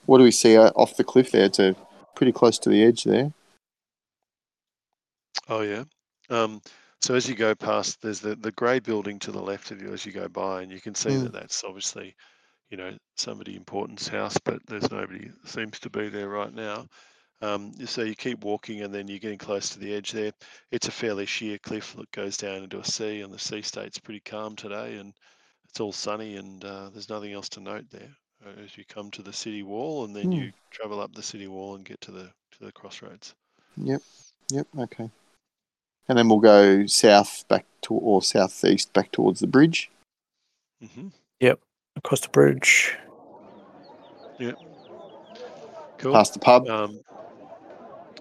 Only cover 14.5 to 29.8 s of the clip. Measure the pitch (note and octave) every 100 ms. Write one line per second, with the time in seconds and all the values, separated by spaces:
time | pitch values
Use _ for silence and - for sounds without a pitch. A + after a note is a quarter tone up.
14.5 | - - G#2 - G#2 G2 F#2+ - - -
15.5 | - A2 - G2+ G#2 G#2+ G2+ G2+ G#2 G2+
16.5 | A2+ A2 G#2+ C3 _ _ _ _ _ G#2+
17.5 | G2+ G#2 - A#2+ - A2 G#2+ B2+ A2+ G#2
18.5 | G#2 - G#2+ G2+ G2+ G2 G2 A2 G2 -
19.5 | G2+ - G2+ G2 G#2 G2 A2 G#2+ - -
20.5 | - _ B2 - - A#2 G2 G2 - A2
21.5 | G2+ - A2 - - G#2+ - G2 - G2+
22.5 | F#2+ F#2+ G2 - - G#2+ G#2 G2 G2 -
23.5 | G#2+ - G#2 G#2 - - G#2 - G#2+ G#2+
24.5 | G#2 G#2+ G#2 A#2 G#2+ G2+ - _ _ _
25.5 | _ _ - G#2+ - G#2 G#2+ A2 G2 G2
26.5 | F#2+ G2 G2 G2 G#2+ G2+ G#2+ G#2 G2+ -
27.5 | G2+ G2 G#2+ - - C#3+ C#3+ _ _ G#2
28.5 | G2+ G2+ - - G#2+ G2+ - G2 - A#2
29.5 | G#2+ G2 G#2+